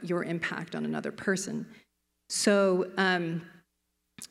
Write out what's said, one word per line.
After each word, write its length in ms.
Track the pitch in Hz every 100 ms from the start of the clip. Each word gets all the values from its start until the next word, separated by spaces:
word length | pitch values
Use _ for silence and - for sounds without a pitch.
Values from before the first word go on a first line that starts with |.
your 220 | 180 175
impact 500 | 165 170 - 147 170
on 120 | 160 151
another 260 | 156 147
person. 540 | - 208 190 - - - - _ _ _ _ -
So, 600 | - 220 202 196 185 185 185
um, 460 | 190 180 165 165 170 - _ _ _ _ _ - -